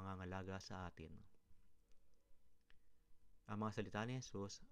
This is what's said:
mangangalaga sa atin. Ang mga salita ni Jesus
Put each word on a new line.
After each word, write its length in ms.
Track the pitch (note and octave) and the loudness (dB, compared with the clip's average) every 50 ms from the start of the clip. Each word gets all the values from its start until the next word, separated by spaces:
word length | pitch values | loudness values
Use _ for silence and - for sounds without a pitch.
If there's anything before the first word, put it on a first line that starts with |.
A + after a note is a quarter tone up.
mangangalaga 580 | F#2+ F#2+ F#2+ F#2 F#2 F2+ F#2 F#2+ F#2+ F#2 F#2+ F#2+ | 0 0 0 0 0 2 2 2 2 2 0 0
sa 300 | - - G2 F#2+ F#2 E2+ | 0 -2 -2 0 0 -2
atin. 240 | - - D#2+ D#2+ E2+ - - - - - - - - - - - - - - - - - - - - - - - - - - - - - - - - - - - - - - - - - - - - - - | -2 -4 -6 -6 -6 -8 -10 -10 -14 -14 -14 -12 -12 -12 -12 -12 -14 -14 -14 -14 -14 -14 -12 -12 -14 -14 -12 -10 -10 -10 -10 -10 -12 -12 -12 -12 -12 -12 -10 -10 -12 -12 -12 -10 -10 -10 -10 -10 -12 -8 -2
Ang 160 | - G#2+ G#2 G#2+ | 2 4 6 6
mga 160 | G#2+ G#2 - | 6 6 4
salita 240 | G2+ G2+ - G#2 A2 | 4 4 6 4 6
ni 160 | A#2+ B2+ C3 | 6 4 4
Jesus 400 | B2 - - G2 G2 G2 - - - - | 2 2 2 2 2 2 0 -4 -6 -6